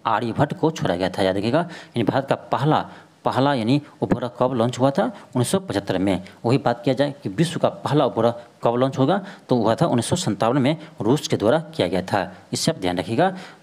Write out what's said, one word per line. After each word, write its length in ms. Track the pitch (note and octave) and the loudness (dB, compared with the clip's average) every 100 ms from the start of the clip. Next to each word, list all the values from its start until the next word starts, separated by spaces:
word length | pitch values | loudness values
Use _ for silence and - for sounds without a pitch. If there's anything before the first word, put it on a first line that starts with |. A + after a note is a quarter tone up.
| - | -2
आर्यभट्ट 480 | G#2+ A#2 G2 D3 | 0 -2 0 -2
को 160 | - D#3 | 0 -2
छोड़ा 240 | D#3+ - F2 | 0 -2 0
गया 120 | F#2 | -2
था, 140 | F#2 | 0
याद 140 | F#2+ F#2+ | 0 2
रखिएगा। 240 | G#2+ C#3+ | 0 0
यानी 420 | E3+ - - A#2+ | -2 -8 -8 -2
भारत 220 | B2 C3 C3 | 0 0 0
का 80 | |
पहला, 540 | A#2+ - A2+ C#3 B2+ F2+ - - _ | -2 -2 0 2 2 0 -12 -20 _
पहला 280 | - A2+ C3+ | -2 0 2
यानी 260 | C#3 A2 C#3+ C#3+ - | 2 2 0 0 -6
उपग्रह 280 | G#2+ A#2+ B2 - | -2 0 -2 0
कब 140 | B2+ | 0
लॉन्च 260 | C3 A2+ B2+ | 2 0 2
हुआ 120 | C3+ | 2
था? 140 | C#3 | 2
उन्नीस 460 | A#3 - - B2+ B2 | -2 -4 -6 -2 0
सौ 80 | G3 | -2
पचहत्तर 380 | F#3+ G2+ - F#2 | -2 -4 -2 0
में। 240 | G2 F#2 - - | 0 0 -4 -6
वही 140 | A#2 C3 | 0 2
बात 240 | B2 A#2+ | 2 0
किया 100 | - | 0
जाए 200 | B2+ C#3+ C#3 | 0 0 -2
कि 60 | B2 | -8
विश्व 300 | G2 E3 - | -2 -2 0
का 80 | A#2 | -2
पहला 380 | - - C#3+ B2+ | -2 0 2 2
उपग्रह 280 | - A#2 A#2 - - | 2 0 0 -12 -4
कब 100 | B2 | -2
लॉन्च 240 | A#2+ C3+ C3 | 2 0 2
होगा, 220 | C3+ G3 F#3 - - | 0 0 -4 -18 -2
तो 80 | B2+ | 2
हुआ 180 | A2 | 2
था 120 | A2+ E3 | 2 2
उन्नीस 200 | B2 A#2 | 0 0
सौ 100 | F3+ | -2
संतावन 400 | - G2 A2 C3+ | -2 0 2 2
में 180 | B2+ D#3 - - | 2 0 -6 -4
रूस 280 | G#2+ D3 - | 0 0 0
के 80 | - | 0
द्वारा 220 | G#2 D3+ E3 | 2 2 -2
किया 200 | - F#2 | -2 0
गया 140 | F2+ | 0
था, 300 | F2+ G#2 F2+ - - | 0 -2 -2 -8 -8
इससे 200 | - - | -2 -2
आप 60 | D#3+ | -2
ध्यान 180 | F2+ F2+ | -2 -4
रखिएगा। 340 | F2+ A2+ F#3 F#3 - - | -2 0 0 0 -14 -16